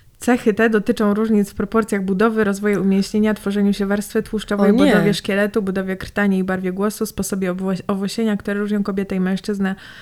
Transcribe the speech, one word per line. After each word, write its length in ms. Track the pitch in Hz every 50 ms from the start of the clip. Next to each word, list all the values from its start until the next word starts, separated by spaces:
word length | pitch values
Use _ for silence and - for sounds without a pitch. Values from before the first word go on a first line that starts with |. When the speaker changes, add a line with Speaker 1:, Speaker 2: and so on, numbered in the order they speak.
| _ - _ _
Speaker 1:
Cechy 360 | - - 247 240 - 226 202
te 160 | 208 226 233
dotyczą 440 | 220 208 202 - 233 - 220 208 208
różnic 360 | 208 226 220 220 208 202 202
w 40 | -
proporcjach 500 | - 208 202 - 226 214 220 220 202 185
budowy, 400 | 190 196 185 214 233 220 220 214
rozwoju 380 | 196 202 196 208 208 202 185 185
umięśnienia, 520 | 196 196 196 196 - - 214 214 214 214
tworzeniu 380 | - - 202 196 208 202 202 202
się 140 | - 202
warstwy 360 | 196 202 208 202 - - 220 220
tłuszczowej, 480 | - - 214 - - 208 202 202 202
Speaker 2:
O 40 | 208
nie. 180 | 240 285 285 233
Speaker 1:
budowie 220 | 175 170 208 202
szkieletu, 480 | - - - 190 202 208 208 202 226 202
budowie 340 | 190 185 196 190 190 190
krtani 420 | 185 - - - 208 202 196 190 190
i 60 | 185
barwie 280 | 185 185 185 185 185 180
głosu, 340 | 190 196 214 208 - 220
sposobie 460 | 208 - - 190 - 208 190 190 180 180
obwo-, 300 | 185 190 190 190 180 -
owłosienia, 500 | - 202 190 196 196 - - 226 220 208
które 240 | 202 - - 202 202
różnią 220 | 208 202 208 208 202
kobietę 340 | 208 190 196 196 196 202
i 40 | 185
mężczyznę. 540 | 185 185 190 185 - - 208 196 196 190 190 - - - - -